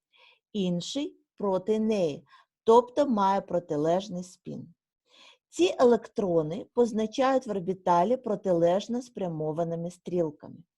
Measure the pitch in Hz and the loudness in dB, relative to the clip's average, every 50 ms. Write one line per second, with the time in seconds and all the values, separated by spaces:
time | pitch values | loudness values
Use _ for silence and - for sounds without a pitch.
0 | _ _ _ _ _ _ _ _ _ _ - 208 185 180 175 175 165 - - 277 | _ _ _ _ _ _ _ _ _ _ -6 -4 -2 -2 -2 -4 -6 -6 -8 -8
1 | 294 - - _ _ _ _ - 208 196 190 185 185 220 214 220 220 220 220 202 | -8 -8 -10 _ _ _ _ -6 -4 -2 -2 -2 -2 -2 -2 0 0 0 0 0
2 | 175 151 139 - - _ _ - _ _ _ _ _ 220 226 247 240 - - 302 | 0 -2 -4 -6 -14 _ _ -20 _ _ _ _ _ 6 6 6 6 4 2 0
3 | 285 277 226 208 196 190 196 196 190 - 180 175 170 - 156 147 151 160 170 190 | 0 2 2 2 2 2 2 0 -2 -2 -4 -4 -4 -4 -2 -2 0 0 0 0
4 | 202 214 180 180 180 - - _ - 156 147 - - 165 175 _ _ _ _ _ | -2 -4 -8 -10 -10 -12 -16 _ -16 -14 -14 -14 -14 -18 -20 _ _ _ _ _
5 | _ _ _ - - - - _ _ _ - - 349 381 - - 262 240 233 226 | _ _ _ -20 -20 -20 -20 _ _ _ -2 0 2 2 4 4 4 4 4 4
6 | - - _ - 202 180 170 165 156 151 165 226 - - - 240 240 220 240 214 | 0 -4 _ -4 -2 0 0 0 0 -2 -4 -10 -12 -4 0 0 0 0 0 -2
7 | 220 214 - - 254 262 269 254 262 220 202 196 170 185 185 - - 185 175 175 | -4 -2 -2 0 2 2 2 0 -2 -4 -6 -4 -4 -4 -6 -2 0 2 4 4
8 | 175 220 254 254 - 214 202 190 - 190 180 165 170 170 175 208 202 - 233 247 | 4 2 0 -2 -2 -4 -6 -2 0 0 2 4 4 4 4 2 0 -4 -6 -8
9 | 254 - - 202 196 175 160 151 156 156 151 165 170 165 170 165 170 175 - - | -8 -10 -8 -8 -6 -6 -4 -4 -4 -4 -4 -4 -4 -4 -4 -6 -8 -8 -12 -14
10 | - - 175 175 165 151 151 - - - - - - _ _ | -10 -4 -2 -2 -2 -2 -4 -10 -18 -20 -20 -20 -20 _ _